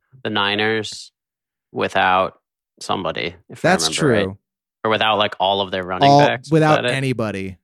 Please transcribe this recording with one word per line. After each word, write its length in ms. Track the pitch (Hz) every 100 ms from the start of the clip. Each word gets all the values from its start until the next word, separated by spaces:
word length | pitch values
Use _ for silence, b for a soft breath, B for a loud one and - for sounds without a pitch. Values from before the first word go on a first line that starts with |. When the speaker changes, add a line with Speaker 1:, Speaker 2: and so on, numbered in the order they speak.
| _ -
Speaker 1:
the 60 | 117
Niners 840 | 107 101 101 107 110 104 - - _ _ _ _ _ _
without 680 | 120 101 95 95 92 95 - _ _ _ _
somebody, 560 | - 98 82 57 76 90 _
if 160 | - 156
I 40 |
Speaker 2:
That's 280 | 185 - -
Speaker 1:
remember 140 | 156
right. 100 | 110 95
Speaker 2:
true. 120 | 101 _ _ _ _
Speaker 1:
Or 80 | 110
without, 260 | 107 110 104
like, 160 | 104 -
all 220 | 95 98
of 100 | 92
their 120 | 95
running 260 | 90 92 139
Speaker 2:
All, 100 | 143
Speaker 1:
backs. 300 | 143 123 139
Was 20 |
Speaker 2:
without 320 | 160 156 151
Speaker 1:
that 80 | 120
it? 0 |
Speaker 2:
anybody. 680 | 135 135 117 110 98 95 90